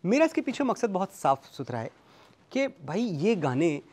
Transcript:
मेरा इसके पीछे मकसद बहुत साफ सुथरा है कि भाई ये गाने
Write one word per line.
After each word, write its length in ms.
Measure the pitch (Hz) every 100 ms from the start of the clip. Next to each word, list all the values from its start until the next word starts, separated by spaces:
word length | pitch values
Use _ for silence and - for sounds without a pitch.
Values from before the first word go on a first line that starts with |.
मेरा 200 | 175 269
इसके 160 | 320 311
पीछे 220 | 277 233
मकसद 260 | 262 - 226
बहुत 240 | 185 190
साफ 380 | - 147 135 -
सुथरा 280 | - 131 117
है 120 | 117 _ _ - - _ _
कि 160 | 254 269
भाई 340 | - 139 180
ये 340 | 240 151 190
गाने 460 | 214 143 127 165 147 -